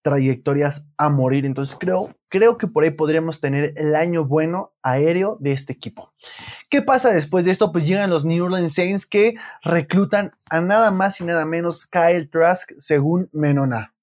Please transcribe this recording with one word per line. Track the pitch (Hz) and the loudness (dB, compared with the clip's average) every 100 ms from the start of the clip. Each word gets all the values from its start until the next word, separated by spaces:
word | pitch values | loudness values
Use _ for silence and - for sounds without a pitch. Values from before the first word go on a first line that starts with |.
trayectorias | - 143 135 127 147 143 147 143 - - | -2 0 0 -2 -2 -2 -2 -4 -16 -4
a | 151 | 0
morir. | 143 127 139 | 2 2 0
Entonces | 139 135 139 - | -2 -6 -8 -6
creo, | 180 185 208 - _ | -4 -4 -4 -12 _
creo | 190 226 233 | 2 2 2
que | 196 | -2
por | 156 | 0
ahí | 160 | 0
podríamos | 147 156 160 160 160 | 0 0 0 -2 -4
tener | 143 139 147 147 | -2 -2 -2 -2
el | 151 | 0
año | 151 170 170 | 0 0 0
bueno | 147 151 160 180 - _ | 0 0 0 -4 -8 _
aéreo | 131 131 156 175 196 - | -2 0 2 0 -2 -4
de | 139 | -4
este | 135 - | -4 -6
equipo. | 135 - - - _ - - - - - | -12 -12 -16 -20 _ -20 -20 -18 -20 -2
¿Qué | 285 | -2
pasa | 226 262 208 | 2 2 4
después | 185 147 180 | 2 2 0
de | 175 | 2
esto? | 190 208 | 2 0
Pues | 165 156 | 0 0
llegan | 190 202 | 0 0
los | 165 | 0
New | 151 165 180 | 0 0 0
Orleans | 185 170 | -2 -2
Saints | 151 180 196 | 0 -2 -2
que | - 208 220 226 - - | -2 2 2 0 -14 -10
reclutan | - 170 170 180 202 202 196 _ _ | -2 -2 2 0 2 0 -2 _ _
a | 165 | -2
nada | 175 214 220 | 2 2 2
más | 190 190 196 | 2 -2 -2
y | |
nada | 170 170 | -4 -2
menos | 156 165 170 165 | -2 -2 -4 -6
Kyle | - 180 170 175 147 | -4 2 2 2 -2
Trask, | 165 165 180 - - | 2 2 2 -4 -18
según | - 151 143 175 185 | 0 2 2 0 -2
Menona | 151 147 143 135 117 107 _ | -2 0 2 0 -4 -8 _